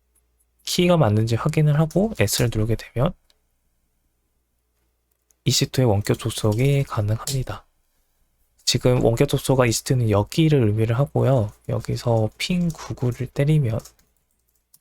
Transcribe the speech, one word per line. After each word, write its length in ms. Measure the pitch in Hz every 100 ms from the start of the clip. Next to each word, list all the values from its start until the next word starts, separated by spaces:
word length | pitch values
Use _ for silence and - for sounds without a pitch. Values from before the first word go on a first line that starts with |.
| _ _ _ _ _ _
키가 320 | - - 175 170
맞는지 400 | 117 104 113 117
확인을 420 | 147 151 151 147
하고 340 | 160 175 220 220
S를 320 | 101 - 123
누르게 220 | 107 107 110
되면 360 | - - 151 - _ _ _ _ _ _ _ _ _ _ _ _ _ _ _ _ _ _ _ _ _ _
이씨투의 420 | - 127 - - 127
원격 320 | 101 - 120
접속이 680 | 117 - 110 107 139 139
가능합니다. 800 | 139 - 104 113 - 135 123 107 - _ _ _ _ _ _ _ _ _
지금 400 | - - 127 127
원격 240 | 117 117 143
접속과 380 | 139 - 135 123
이씨투는 440 | 110 - 131 113
여기를 540 | 101 104 - 156 147 110
의미를 320 | 107 110 117
하고요. 540 | 143 123 120 135 104 - -
여기서 640 | 113 - 120 - 113 110 -
핑 300 | - 180 175
구구를 600 | 156 - - 123 120 123
때리면 500 | - 143 156 123 113 - _ _ _ _ _ _ _ _ _